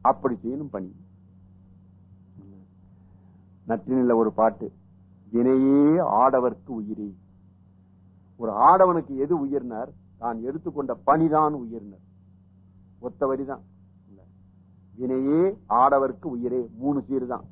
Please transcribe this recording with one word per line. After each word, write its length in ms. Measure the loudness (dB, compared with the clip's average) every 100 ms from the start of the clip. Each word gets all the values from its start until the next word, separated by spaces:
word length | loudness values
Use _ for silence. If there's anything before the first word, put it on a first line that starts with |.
அப்படி 340 | 0 0 -2 -4
செய்யணும் 360 | -6 -8 -8
பணி. 240 | -10 -12 -16 -20 -20 -20 -20 -20 -20 -20 -20 -20 -20 -20 -20 -20 -20 -20 -20 -20 _ -20 -20 -20 -20 -20 -20 -20 -20 -6
நற்றினில 480 | -6 -2 0 2 4
ஒரு 160 | 2
பாட்டு, 380 | 2 0 0 -14 -14 -20 -20 -20 -20 -6
"வினையே 680 | 0 2 4 4 4 4 4
ஆடவர்க்கு 720 | 2 4 4 4 0 -4 -12
உயிரே." 440 | -12 -10 -10 -12 -14 -20 -20 -20 _ _ _ _ _ -20 _ _ -8
ஒரு 140 | -6
ஆடவனுக்கு 640 | 4 6 8 6 4 -4 -6
எது 300 | -2 -2 -2
உயிர்னார்? 460 | -4 -4 -10 -10 -14 -20 -8
தான் 260 | -8 -6
எடுத்துக்கொண்ட 540 | -8 -8 -8 -8 -8 -4 2
பணிதான் 480 | 4 4 2 2
உயிர்னார். 520 | -2 -10 -14 -16 -20 -20 -20 _ _ _ -20 -20 -20 -20 -14
ஒத்த 260 | -14 -4 -2
வரிதான். 360 | -2 -6 -12 -16 _ -20 _ _ -20 -20 _ -20 _ _ _ _ -10
"வினையே 580 | -4 -2 0 2 0 -2 -2
ஆடவர்க்கு 560 | 2 4 4 0 -6 -10
உயிரே", 400 | -8 -4 -6 -6 -8
மூணு 240 | -4 -4
சீர் 260 | -4 -6 -6
தான் 160 | -10 -12